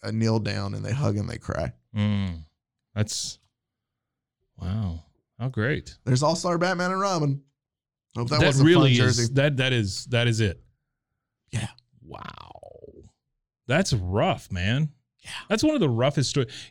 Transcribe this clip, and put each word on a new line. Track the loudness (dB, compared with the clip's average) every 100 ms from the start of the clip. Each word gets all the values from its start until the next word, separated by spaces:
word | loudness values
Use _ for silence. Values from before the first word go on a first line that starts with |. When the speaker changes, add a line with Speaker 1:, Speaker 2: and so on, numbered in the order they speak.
Speaker 1:
uh, | -6
kneel | -2 0 0
down, | -2 -4 -6
and | -6
they | -6
hug, | -2 -2 -2
and | -6
they | -8
cry. | -8 -6 -6 -8 _ -4
Speaker 2:
Mm. | -2 0 -4 -8 -14 _ _ _ _ -6
That's, | -6 -6 -10 -12 _ _ _ _ _ _ _ _ _ _ _ -10
wow. | -6 -4 -4 -6 -12 _ _ -8
How | -6
great. | -2 -2 -4 -8 -10 0
Speaker 1:
There's | 2
All-Star | 2 0 -2 0
Batman | 0 0 -2
and | -2
Robin. | 0 0 0 -2 -8 _ _ _ _ _ _ -6
Hope | -2
that | 2
Speaker 2:
That | 4
Speaker 1:
wasn't | 6 8
Speaker 2:
really | 8 8 6
Speaker 1:
fun, | 4
Speaker 2:
is, | 4
Speaker 1:
Jersey. | 2
Speaker 2:
that, | 2 2 2
that | 0
is, | 2 0 -4 -2
that | 0 2
is | 2
it. | 0 -2 _ _ _ _ _ _ _ _ -8
Speaker 1:
Yeah. | -6 -6 -12 _ _
Speaker 2:
Wow. | -20 -16 -16 -16 -20 -20 -20 -20 -20 -20 -20 _ _ _ _ _ -2
That's | 0 0
rough, | -2 0 0 0 -2 -6
man. | -4 -2 0 -2 -6 _ _
Speaker 1:
Yeah. | -16 -12 -4
Speaker 2:
That's | 0
one | 2
of | 2
the | 0
roughest | 2 0 0 0
sto-, | 0 -4 -6 -6